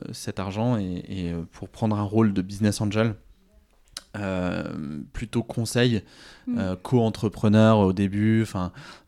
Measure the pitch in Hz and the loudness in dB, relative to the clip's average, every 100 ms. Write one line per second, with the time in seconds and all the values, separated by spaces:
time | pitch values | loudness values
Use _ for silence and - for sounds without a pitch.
0 | - 117 - 104 98 98 120 117 92 90 | -12 -12 -10 -8 -6 -4 -2 0 -2 -6
1 | - 98 87 85 82 - 95 - 110 104 | -8 -6 -6 -6 -8 -12 -16 -4 -2 -2
2 | 101 107 110 98 92 101 107 101 107 107 | 0 2 4 2 -4 0 0 2 0 0
3 | 113 101 - _ _ _ _ _ _ - | 0 -2 -12 _ _ _ _ _ _ -20
4 | - 104 98 92 90 90 82 80 73 76 | -14 -8 -4 -2 -2 -2 -6 -8 -8 -10
5 | - - 113 120 - - 113 120 123 110 | -12 -10 -6 -6 -4 -4 -2 2 2 2
6 | - - - - - 240 95 92 - 123 | -4 -14 -20 -16 -6 -4 -2 -4 0 2
7 | 113 - 110 - 110 107 110 110 95 95 | 2 0 -4 0 4 6 8 8 4 4
8 | 98 101 107 110 110 98 90 - - - | 0 2 2 2 0 -4 -6 -8 -18 -20